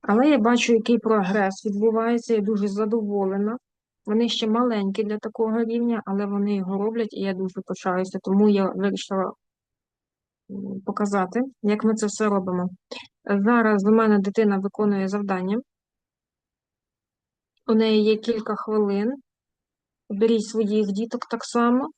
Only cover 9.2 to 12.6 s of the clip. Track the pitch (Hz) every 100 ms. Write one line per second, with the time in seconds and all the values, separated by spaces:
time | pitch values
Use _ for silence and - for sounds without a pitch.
9.2 | 180 - _ _ _ _ _ _ _ _
10.2 | _ _ _ 196 196 196 208 208 208 202
11.2 | 185 233 269 _ 208 214 220 220 208 -
12.2 | 214 202 185 180